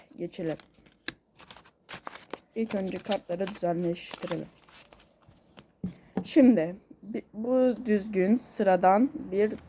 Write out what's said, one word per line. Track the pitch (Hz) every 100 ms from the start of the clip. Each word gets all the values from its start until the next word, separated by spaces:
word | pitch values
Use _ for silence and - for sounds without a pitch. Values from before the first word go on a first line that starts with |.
| - -
geçelim. | 175 - 165 147 - _ _ _ - - _ _ - - - _ - - - - - - _
İlk | 226 226
önce | 202 190 175
kartları | - 196 - 175 190
düzenleştirelim. | - 175 170 175 175 - - 170 160 - - - - - - - _ _ _ _ - - _ 180 - - -
Şimdi | 180 320 262 208 160 190 - -
bi-, | 202 226 -
bu | 208 233 254 254 233 247
düzgün | 208 208 202 185 247
sıradan | - - 196 185 185 202 277 - 190
bir | 190 214 -